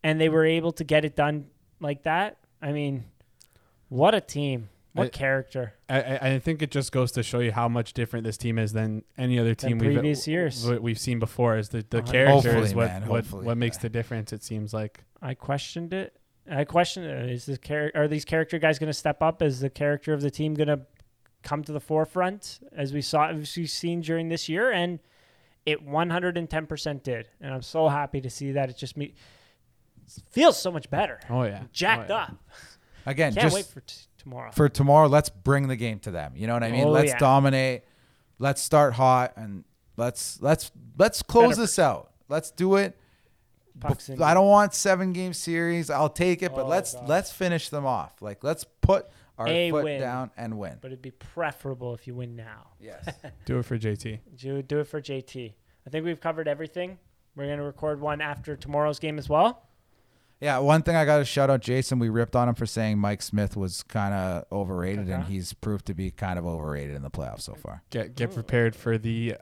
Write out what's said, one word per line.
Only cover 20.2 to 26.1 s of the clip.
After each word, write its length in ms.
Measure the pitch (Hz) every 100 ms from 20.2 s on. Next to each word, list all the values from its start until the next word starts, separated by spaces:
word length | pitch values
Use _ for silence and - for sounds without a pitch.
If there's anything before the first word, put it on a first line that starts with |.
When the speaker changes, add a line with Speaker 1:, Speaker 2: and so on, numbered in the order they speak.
Speaker 1:
the 100 | 143
team 240 | - 156
gonna 280 | 151 151 147 131 _ - _ _ _
come 220 | - 147
to 80 | 143
the 80 | 151
forefront 800 | - 156 156 185 180 202 - - -
as 200 | - 139
we 80 | 143
saw, 280 | - 156 156
as 260 | 160 147 -
we've 120 | 165
seen 300 | - 170 170
during 280 | 160 165 165
this 200 | 165 -
year? 220 | 160 254
And 300 | 196 175 170 _ _ _ _ _ _ -
it 160 | 151
one 280 | 147 147 175